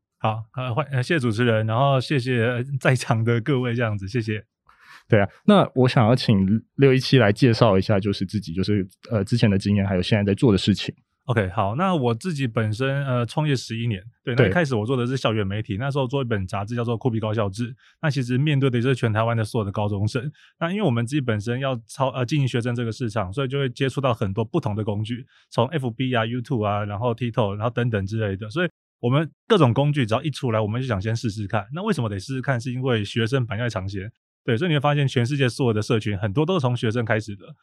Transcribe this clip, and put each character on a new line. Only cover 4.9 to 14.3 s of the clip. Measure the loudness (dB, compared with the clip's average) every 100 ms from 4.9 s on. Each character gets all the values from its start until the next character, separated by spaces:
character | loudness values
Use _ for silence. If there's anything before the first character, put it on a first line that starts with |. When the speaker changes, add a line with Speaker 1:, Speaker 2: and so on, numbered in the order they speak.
| -20 2
Speaker 2:
对 | 2
啊， | 2 0 4
那 | 6 6 4
我 | 4
想 | 6 4
要 | 4
请 | 4 4 4 2 -2 4
六 | 4
一 | 4
七 | 4 6
来 | 6
介 | 6 4
绍 | 6 6 6
一 |
下， | 4 2
就 | 0
是 | -2 -4
自 | -4
己， | -4
就 | -4
是， | 0 0 -2 _ -4
呃， | -2 0
之 | 2
前 | 4
的 | 4
经 | 2 2
验， | 2
还 | 0
有 |
现 | 2 2
在 |
在 | 2
做 | 4 4
的 | 4
事 | 4
情。 | 0 -2 -12 _ _ -4
Speaker 1:
OK， | 0 0
好， | -2 -2 -2
那 | 0
我 | 0 0
自 | -2 -4
己 | -4 -4
本 | -2 -2
身， | -2 -2 -2 -2
呃， | -2
创 | -2 -2 -2
业 | -2
十 | -4 -6
一 | -4
年， | -6 -8 -12
对， | -2